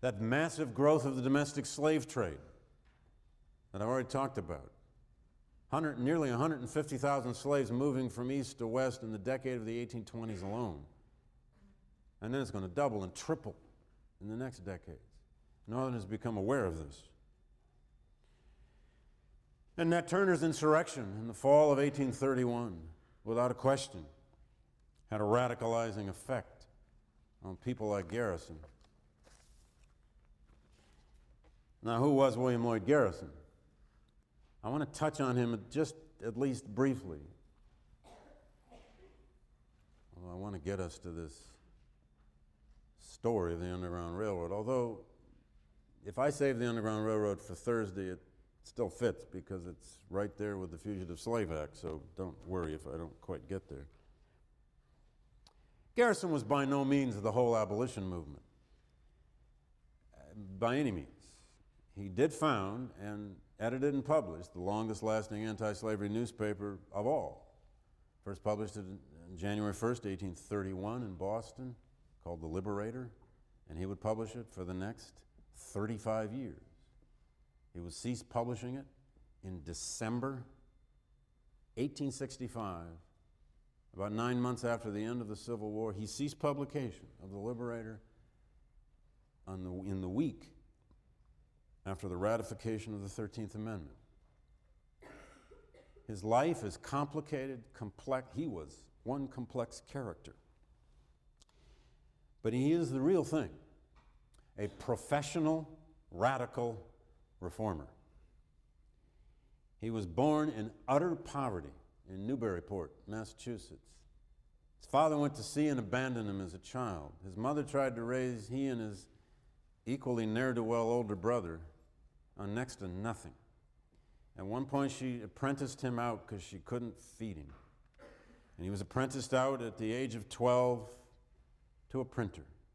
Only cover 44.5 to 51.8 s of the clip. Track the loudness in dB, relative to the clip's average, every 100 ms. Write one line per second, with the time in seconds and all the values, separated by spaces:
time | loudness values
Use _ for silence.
44.5 | -4 0 0 0 -4 -14 -20 -20 -20 _
45.5 | -20 -20 -20 _ -16 -10 0 2 4 2
46.5 | 4 2 2 2 2 2 4 4 2 -4
47.5 | -8 0 2 0 -2 -4 -6 -12 -20 -20
48.5 | _ -18 -4 -4 2 2 2 -6 -12 -8
49.5 | -8 -8 -12 -16 -20 -4 -2 -2 -2 -4
50.5 | -2 -4 -6 -6 -4 -4 -6 0 0 2
51.5 | -2 -4 -6